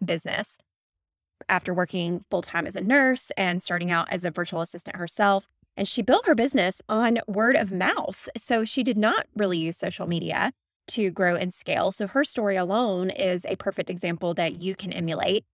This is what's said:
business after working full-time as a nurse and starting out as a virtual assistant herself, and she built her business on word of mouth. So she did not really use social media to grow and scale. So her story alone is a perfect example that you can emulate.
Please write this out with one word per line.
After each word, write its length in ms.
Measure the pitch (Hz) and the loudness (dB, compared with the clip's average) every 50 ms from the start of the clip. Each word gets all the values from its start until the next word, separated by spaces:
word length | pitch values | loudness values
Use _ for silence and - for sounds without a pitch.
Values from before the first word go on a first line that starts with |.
| 190 | -4
business 540 | 170 170 160 - - - - 214 - - - _ _ _ _ _ _ _ _ _ _ _ _ _ _ _ _ - - | -2 -2 -4 -4 -4 -6 -6 -6 -8 -12 -20 _ _ _ _ _ _ _ _ _ _ _ _ _ _ _ _ -2 0
after 240 | 190 180 - 190 180 | 0 0 0 -2 0
working 540 | 180 180 - - 180 170 170 175 180 - - | 0 0 0 -2 -4 -2 -2 -2 -4 -4 -4
full-time 360 | - 175 - - - 170 165 | -4 -4 -4 -2 -4 -4 -4
as 100 | - 196 | -4 -6
a 60 | 160 180 | -4 0
nurse 500 | 208 269 285 269 262 254 254 - - - - | 4 4 6 6 4 2 0 -2 -8 -4 -2
and 240 | 190 180 175 185 - | 0 0 0 -2 -2
starting 280 | - 175 175 175 175 | -2 -2 -2 0 0
out 160 | 170 170 165 - | 0 0 0 0
as 160 | - 175 180 | -4 -4 -2
a 40 | 175 | -4
virtual 300 | 151 180 175 - - 165 | -2 -2 -4 -4 -2 -4
assistant 360 | 170 - - 175 - - - | -4 -4 -6 -12 -12 -12 -8
herself, 500 | 190 170 170 - - 208 202 196 196 - _ _ _ _ _ - - | -8 -8 -6 0 2 4 4 4 4 0 _ _ _ _ _ -6 -4
and 100 | 202 - | -2 -2
she 140 | - 247 196 | 0 0 4
built 240 | - 262 440 - | 4 4 4 6
her 80 | 381 294 | 4 4
business 480 | 214 233 269 - 233 175 185 - - - - | 4 4 2 2 2 2 2 0 -4 -6 -2
on 300 | 220 220 240 233 240 226 - | 0 2 2 2 2 0 0
word 300 | - 190 208 226 240 - | -2 -2 2 4 4 4
of 160 | - 220 185 190 | 4 2 2 -2
mouth. 560 | 180 185 - 427 - - - 196 - - - - | 0 0 0 0 0 -2 -6 -8 -10 -12 -10 -10
So 300 | 220 - - 247 226 226 | -8 -2 2 2 2 2
she 160 | 220 - 269 233 | 2 0 0 2
did 160 | 254 220 214 | 2 2 4
not 280 | 214 226 339 440 - _ - | 4 4 4 2 -2 _ -2
really 220 | 208 208 185 180 | 0 0 2 2
use 220 | 165 160 165 165 - | 0 0 -2 -4 -4
social 280 | - - - - 175 | -4 -6 -4 -4 -4
media 460 | 170 170 165 170 160 - - - 226 - _ _ _ _ _ - - | -2 -2 -2 -2 -2 0 0 0 0 -2 _ _ _ _ _ -10 -6
to 220 | - 240 208 185 | -2 0 0 0
grow 240 | 165 - 185 180 175 | 2 2 2 2 2
and 160 | - 180 180 | 2 0 -4
scale. 400 | - - - - - - 170 190 | -4 -6 -4 -2 0 0 2 0
So 160 | - - 214 | 0 -2 -6
her 180 | 196 - 269 294 | -2 0 0 0
story 320 | - - 247 214 202 196 | 0 0 -2 0 2 2
alone 520 | 185 180 175 196 226 254 220 190 180 185 185 | 2 0 2 2 2 2 2 0 0 -2 -2
is 380 | - - 190 185 180 180 - | -2 0 0 0 0 -2 -2
a 100 | - 190 | -4 -6
perfect 320 | - - 202 - - 170 - | -4 -4 -6 -4 -4 -6 -6
example 460 | 185 175 - 170 170 165 185 170 170 | -6 -6 -4 -4 -4 -2 -2 -2 0
that 280 | - 170 165 - 175 175 | 0 -2 -2 -2 -4 -6
you 120 | 190 190 | -6 -6
can 180 | - 202 180 - | -6 -8 -8 -6
emulate. 540 | 175 170 165 156 - - 170 190 220 - _ | -4 -4 -4 -2 0 0 0 0 0 -2 _